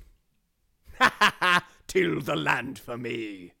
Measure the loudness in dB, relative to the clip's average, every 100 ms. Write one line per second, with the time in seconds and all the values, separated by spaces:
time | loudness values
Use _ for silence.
0 | -20 _ _ _ _ _ _ _ -10 2
1 | 2 4 0 2 2 2 0 _ -4 0
2 | 2 0 -4 -2 0 -2 -2 -12 -12 -10
3 | -8 -8 -8 -12 -18 _